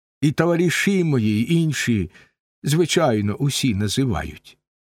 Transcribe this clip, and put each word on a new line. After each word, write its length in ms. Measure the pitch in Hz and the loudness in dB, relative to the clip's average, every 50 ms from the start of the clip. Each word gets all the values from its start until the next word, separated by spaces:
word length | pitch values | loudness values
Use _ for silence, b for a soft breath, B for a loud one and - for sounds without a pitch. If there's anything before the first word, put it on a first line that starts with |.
| _ _ _ _ | _ _ _ _
і 100 | - 156 | -2 0
товариші 720 | - - 160 170 170 165 180 170 - - - 196 202 185 175 | 0 2 2 2 2 2 2 0 0 0 0 0 2 2 2
мої, 380 | 160 143 123 107 107 104 104 | 2 2 2 2 2 0 0
й 120 | 120 151 170 | 0 2 2
інші, 580 | 165 165 156 135 - - - 117 104 87 82 b b b b b _ _ _ _ _ - | 2 0 0 -2 -2 -2 0 0 0 -2 -4 b b b b b _ _ _ _ _ -4
звичайно, 680 | 147 143 170 175 - - 175 165 139 113 107 101 101 101 | -2 0 0 0 2 2 2 2 2 2 0 0 -2 -2
усі 400 | - 139 143 - - - 135 101 | -2 -2 -2 -2 -2 -2 -2 0
називають». 840 | 95 107 101 - 127 135 127 98 76 76 76 73 - - - - _ _ _ _ _ | -2 -2 -2 -2 -2 -2 -2 -2 -4 -6 -8 -12 -16 -20 -20 -20 _ _ _ _ _